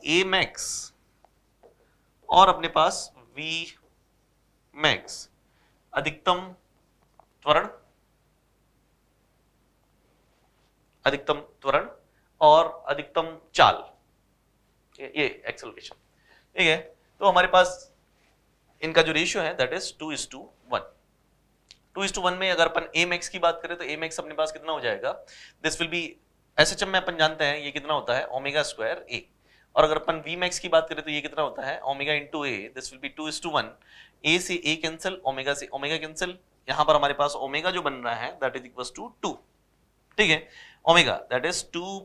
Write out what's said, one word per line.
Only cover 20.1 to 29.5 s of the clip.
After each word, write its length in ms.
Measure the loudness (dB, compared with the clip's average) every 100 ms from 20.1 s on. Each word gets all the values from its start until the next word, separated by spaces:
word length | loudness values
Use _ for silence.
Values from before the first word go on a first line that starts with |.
is 140 | -8 -8
to 140 | -12 -20 _ -6
one। 160 | -6 -6 _ _ _ _ _ _ _ _ -20 _ -6
Two 100 | -4
is 60 |
to 120 | -2
one 120 | -2 0
में 140 | 0
अगर 180 | 2 2
अपन 200 | 2 -2 0
ए 80 | 0
max 220 | 0 -6
की 100 | 0
बात 220 | 0 0
करें 140 | -6 -8
तो 60 |
ए 120 | -8 -6
मैक्स 240 | -8 -8
अपने 140 | -10
पास 180 | -4 -4
कितना 200 | -4 -6
हो 80 | -4
जाएगा, 340 | -2 -2 -4 -8 -14 -20 -20 _
this 140 | -4 -4
will 120 | -4
be, 100 | -4 -6 -12 _ _ _ 2
एसएचएम 300 | 2 2 0
में 120 | 0
अपन 160 | -2 2
जानते 280 | 2 2
हैं 140 | -2 -2
ये 120 | -6
कितना 240 | -8 -2
होता 220 | -2 0 -2
है, 100 | -2
Omega 360 | -6 -2 -2
square 440 | -2 -4 -4 -4 -8
ए, 160 | -12 -12 _ _